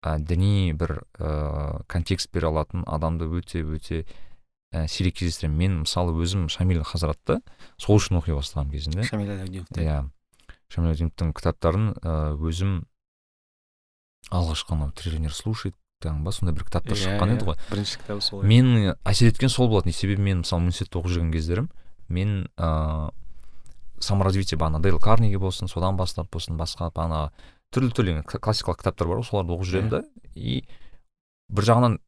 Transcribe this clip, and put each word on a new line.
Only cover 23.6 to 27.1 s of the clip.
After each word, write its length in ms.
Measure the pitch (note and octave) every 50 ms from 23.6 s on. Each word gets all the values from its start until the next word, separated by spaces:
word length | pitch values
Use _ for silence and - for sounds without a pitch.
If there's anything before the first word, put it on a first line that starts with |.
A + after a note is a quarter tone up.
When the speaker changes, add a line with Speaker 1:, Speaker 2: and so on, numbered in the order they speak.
| - - - - - - - -
Speaker 1:
саморазвитие, 580 | - - G2 G2 G2 F#2+ F#2+ G2 F#2+ - - D#2
бағана 220 | D#2+ D#2+ D#2 D#2 D#2+
Дейл 160 | G2 G2 F#2
Карнеги 380 | - - A2 A#2+ A2+ G#2 G2+ G2
болсын, 300 | F#2+ F#2 F2+ - - F#2
содан 280 | - - F2 F#2 G2
бастап 320 | F#2 F#2 F#2 - - F2 -
болсын, 260 | - E2 - - F2 D#2+
басқа 320 | D#2+ - - - E2+ E2 -
бағана 380 | - D#2+ E2